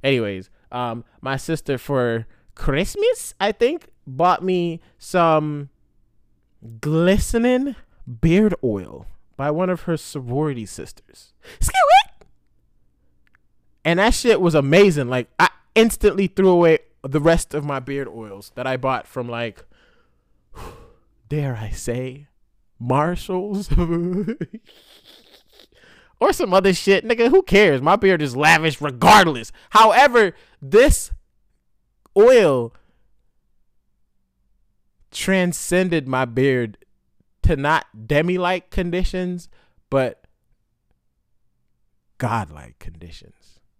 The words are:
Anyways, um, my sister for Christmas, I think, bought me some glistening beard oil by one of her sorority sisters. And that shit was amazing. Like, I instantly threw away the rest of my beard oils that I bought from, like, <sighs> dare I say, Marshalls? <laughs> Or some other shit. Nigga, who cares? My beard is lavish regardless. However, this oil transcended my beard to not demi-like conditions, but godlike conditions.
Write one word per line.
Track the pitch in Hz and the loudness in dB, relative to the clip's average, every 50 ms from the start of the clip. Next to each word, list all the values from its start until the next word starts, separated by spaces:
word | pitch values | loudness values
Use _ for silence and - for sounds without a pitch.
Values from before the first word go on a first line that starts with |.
| - | 0
Anyways, | 135 139 123 113 104 98 92 95 _ _ _ _ _ | 0 0 0 -2 -4 -6 -8 -12 _ _ _ _ _
um, | - 123 123 120 113 120 117 _ _ _ | -10 -8 -8 -6 -8 -10 -14 _ _ _
my | - 127 151 165 | -8 -8 -8 -8
sister | - - 165 151 - - 139 123 | -6 -6 -8 -8 -6 -6 -8 -8
for | - - 143 131 123 120 117 113 113 - - _ _ _ _ | -6 -4 -4 -2 -2 -2 -2 -4 -6 -10 -18 _ _ _ _
Christmas, | - - - 135 143 190 - - 403 403 466 508 - - - - _ | -6 -4 -2 -2 -2 -2 -4 -4 -2 -2 -2 -2 -2 -8 -16 -8 _
I | 190 202 | -4 -4
think, | 214 _ 240 247 311 339 _ _ _ _ _ | -2 _ -2 -2 -2 -4 _ _ _ _ _
bought | - 131 131 165 180 180 - 175 | -16 -6 0 0 2 2 0 -2
me | 185 185 180 175 170 160 170 _ _ _ _ | -2 -2 -2 -2 -4 -6 -8 _ _ _ _
some | - - - 185 170 165 156 156 151 151 147 147 143 139 _ _ _ _ _ _ _ _ _ _ _ _ _ _ _ _ _ _ - 113 117 113 | -20 -4 0 0 2 4 2 2 0 -2 -8 -8 -12 -14 _ _ _ _ _ _ _ _ _ _ _ _ _ _ _ _ _ _ -20 -20 -20 -10
glistening | - 151 156 160 170 180 190 208 - - - 226 226 247 254 254 269 285 240 - - _ _ _ - - 123 113 | -6 -4 -2 0 2 2 2 0 0 -2 -2 0 0 0 0 0 -2 -4 -8 -12 -18 _ _ _ -18 -18 -10 -2
beard | - 165 160 190 220 214 180 - - | 0 2 2 4 2 2 0 -2 -4
oil | 123 107 98 92 58 - - - - - - _ _ _ - | -4 -4 -4 -8 -12 -18 -20 -18 -18 -20 -20 _ _ _ -8
by | 135 147 | -6 -6
one | 151 160 185 185 | -4 -4 -2 -4
of | 185 165 | -4 -6
her | - - 165 151 | -4 -6 -6 -6
sorority | - - - 151 127 120 123 139 156 151 139 120 110 | -6 -12 -14 -14 -10 -8 -6 -4 -4 -4 -6 -8 -12
sisters. | 92 - - - - - - _ _ _ _ - _ _ _ _ - - - - - - 762 679 571 659 784 855 - - - - _ _ _ _ _ _ _ _ _ _ _ _ _ _ _ _ _ _ _ _ _ _ _ _ _ _ _ _ _ _ _ _ | -14 -14 -16 -16 -18 -18 -20 _ _ _ _ -20 _ _ _ _ -20 -6 -4 -4 -2 0 0 4 6 6 4 4 2 -8 -20 -20 _ _ _ _ _ _ _ _ _ _ _ _ _ _ _ _ _ _ _ _ _ _ _ _ _ _ _ _ _ _ _ _
And | 156 170 175 | -2 0 2
that | 196 226 240 | 2 2 0
shit | - - 247 220 156 | 0 2 2 2 4
was | 185 170 156 | 2 2 2
amazing. | 156 139 135 151 180 202 202 165 143 135 120 | 2 2 4 4 6 6 6 4 0 -4 -2
Like, | 127 127 123 _ _ _ | -4 -4 -4 _ _ _
I | - - - _ _ _ _ | -2 -2 -2 _ _ _ _
instantly | 220 226 233 - - - 208 156 - 202 180 | 2 2 2 2 2 0 0 2 2 -2 -2
threw | _ - 190 185 | _ 2 4 4
away | 180 175 175 165 160 147 - _ _ _ - | 4 6 6 4 4 2 0 _ _ _ -16
the | 135 135 156 | -6 -4 0
rest | 143 165 165 160 - - - | 2 2 2 2 0 -4 -8
of | 147 143 | -8 -6
my | 147 143 135 | -6 -8 -8
beard | 127 127 139 139 139 117 | -8 -8 -8 -8 -8 -10
oils | 82 113 110 107 98 98 104 - _ | -12 -16 -16 -16 -16 -18 -20 -20 _
that | - 123 | -10 -6
I | 131 131 127 | -4 -4 -4
bought | 127 131 131 117 - _ | -2 -2 -4 -4 -6 _
from, | - 131 123 120 | -10 -10 -10 -8
like, | 117 117 117 117 104 - - _ _ _ _ _ _ _ _ _ _ _ _ _ _ _ _ _ - | -8 -8 -8 -8 -10 -14 -20 _ _ _ _ _ _ _ _ _ _ _ _ _ _ _ _ _ -20
<sighs> | - - - - - - - _ _ _ _ _ _ _ _ | -18 -18 -18 -18 -20 -20 -20 _ _ _ _ _ _ _ _
dare | 147 151 147 139 123 | -6 -6 -4 -6 -6
I | 110 110 107 | -8 -8 -10
say, | 107 - - - 117 123 127 131 127 143 147 _ _ _ _ _ _ _ _ _ _ _ | -10 -10 -8 -8 -8 -8 -8 -10 -14 -16 -20 _ _ _ _ _ _ _ _ _ _ _
Marshalls? | 120 120 127 139 151 165 175 170 - - 185 185 190 208 208 196 208 - - | -6 -2 -2 0 0 -2 -4 -6 -8 -8 -8 -8 -6 -6 -8 -8 -4 0 0
<laughs> | 175 175 165 170 170 170 180 180 190 208 156 226 - - - - 160 _ _ _ _ _ _ _ _ _ _ - _ _ _ _ _ _ _ _ _ - _ _ _ _ _ _ _ _ _ _ _ | 0 0 0 -2 -4 -4 -4 -4 -6 -6 -6 -8 -10 -10 -14 -14 -20 _ _ _ _ _ _ _ _ _ _ -20 _ _ _ _ _ _ _ _ _ -20 _ _ _ _ _ _ _ _ _ _ _
Or | 233 349 | -2 -2
some | 381 - - 208 180 | 0 0 -2 2 2
other | 190 190 196 185 | 2 4 2 0
shit. | - - - 196 180 - | 0 2 2 2 2 2
Nigga, | 220 240 226 233 240 | -4 -2 0 2 4
who | 269 381 370 | 4 4 2
cares? | - - 196 214 185 143 131 | 4 4 4 4 4 2 0
My | 127 156 180 214 | 2 0 0 2
beard | - 190 185 165 | 2 2 2 2
is | 151 139 120 127 | -2 -4 -4 0
lavish | - 151 165 160 156 160 143 - | 2 2 2 2 2 -2 -4 -4
regardless. | 143 147 127 120 - - 208 214 190 165 143 120 113 - - - _ _ | -8 -8 -6 0 4 6 8 8 6 4 0 -4 -8 -14 -18 -20 _ _
However, | - 208 226 220 185 226 269 285 240 240 220 185 - - _ _ _ _ | 4 6 6 6 6 6 4 6 6 4 2 2 -2 -8 _ _ _ _
this | - 135 135 208 247 302 - - - - - - _ _ _ _ _ _ _ _ _ _ _ _ _ _ _ _ _ _ _ 196 | -14 2 4 6 6 6 4 2 0 -8 -12 -14 _ _ _ _ _ _ _ _ _ _ _ _ _ _ _ _ _ _ _ 4
oil | 208 240 262 240 202 160 139 127 117 117 _ - _ _ _ _ _ _ _ _ _ _ _ _ _ _ _ _ _ _ _ _ _ _ _ _ _ _ _ _ _ _ _ _ _ _ _ _ _ _ _ _ _ _ _ _ _ _ | 6 6 8 6 6 4 2 0 -4 -6 _ -20 _ _ _ _ _ _ _ _ _ _ _ _ _ _ _ _ _ _ _ _ _ _ _ _ _ _ _ _ _ _ _ _ _ _ _ _ _ _ _ _ _ _ _ _ _ _
transcended | _ - - - 190 190 180 180 170 - - - 175 180 185 185 170 165 139 127 | _ -10 -4 -2 0 0 0 -2 -4 -6 -6 -2 0 0 0 0 -2 -4 -4 -4
my | 131 127 131 | -4 -4 -4
beard | 123 113 123 131 139 131 127 120 110 107 _ _ _ _ _ _ _ _ _ _ _ _ _ - | -4 -2 0 0 0 0 0 -2 -6 -8 _ _ _ _ _ _ _ _ _ _ _ _ _ 0
to | - 165 135 | 0 0 0
not | 139 147 160 156 - _ _ 113 107 113 | 0 0 0 0 -2 _ _ -20 -8 -2
demi-like | 143 143 160 175 180 180 180 175 185 185 - _ | 0 0 0 0 -2 -2 -2 -2 -4 -4 -6 _
conditions, | - - 180 175 170 180 185 - - 185 180 180 180 175 170 - - _ _ _ _ _ _ _ | -6 -4 -4 -4 -4 -4 -4 -4 -4 -4 -6 -6 -8 -10 -12 -18 -20 _ _ _ _ _ _ _
but | - 135 131 120 - _ _ _ _ _ _ _ _ _ _ _ _ _ _ _ _ _ _ _ _ _ _ _ _ _ _ _ _ _ _ _ _ _ _ _ _ _ _ _ _ _ | -2 -2 -2 -2 -6 _ _ _ _ _ _ _ _ _ _ _ _ _ _ _ _ _ _ _ _ _ _ _ _ _ _ _ _ _ _ _ _ _ _ _ _ _ _ _ _ _
godlike | - 117 113 117 98 76 78 73 65 57 57 _ | -6 -6 -4 -6 -6 -8 -14 -20 -20 -20 -20 _
conditions. | - - 85 82 85 85 80 - - - _ _ _ _ _ _ _ _ _ _ | -18 -18 -16 -16 -20 -20 -20 -20 -20 -20 _ _ _ _ _ _ _ _ _ _